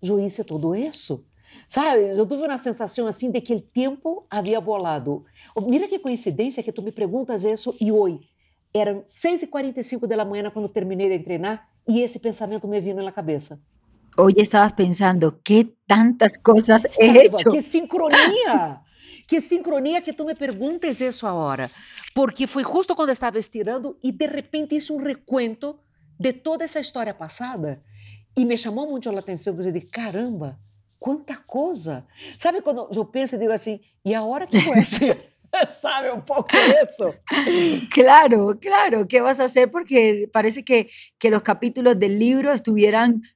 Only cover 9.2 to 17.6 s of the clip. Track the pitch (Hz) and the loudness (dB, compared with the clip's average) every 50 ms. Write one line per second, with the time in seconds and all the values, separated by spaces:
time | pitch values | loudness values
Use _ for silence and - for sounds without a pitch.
9.2 | - 339 349 339 330 - - 285 277 269 254 262 240 - 254 233 240 196 226 214 | -2 -2 -2 -2 -6 -8 -8 -8 -8 -6 -8 -8 -10 -8 -8 -8 -6 -4 -4 -4
10.2 | 214 196 202 208 202 208 208 214 208 196 - 214 190 185 190 185 196 196 190 175 | -4 -4 -6 -8 -8 -8 -8 -8 -8 -6 -6 -6 -6 -4 -4 -2 -2 -2 -2 -2
11.2 | 175 180 180 160 170 202 220 214 - _ _ _ _ - 220 240 247 233 240 - | -4 -6 -8 -6 -6 -6 -8 -8 -12 _ _ _ _ -2 0 0 0 -2 -6 -6
12.2 | - 233 208 - 220 196 214 214 - 196 208 208 170 196 196 190 190 190 190 208 | -8 -8 -6 -6 -8 -8 -8 -8 -8 -4 -6 -4 -4 -4 -6 -8 -8 -8 -10 -8
13.2 | 175 156 156 143 147 - 151 - _ _ _ _ _ _ _ _ _ _ _ - | -6 -6 -6 -6 -6 -10 -18 -20 _ _ _ _ _ _ _ _ _ _ _ 6
14.2 | 180 196 185 196 208 208 - 208 202 208 - - 190 180 175 - 202 185 185 180 | 6 6 6 6 4 4 6 4 4 4 4 0 0 0 2 2 2 2 4 4
15.2 | 165 156 - - _ - 208 220 226 233 - _ _ - 202 214 226 240 247 - | 2 0 0 -2 _ 4 6 6 6 4 -2 _ _ 2 4 6 6 6 6 4
16.2 | 226 208 - - _ 226 220 220 226 - 220 226 226 - - - 220 226 233 240 | 2 2 2 4 _ 6 6 6 8 6 4 4 4 2 4 6 6 10 10 10
17.2 | 277 294 185 208 - 233 240 302 | 10 10 8 6 4 4 4 2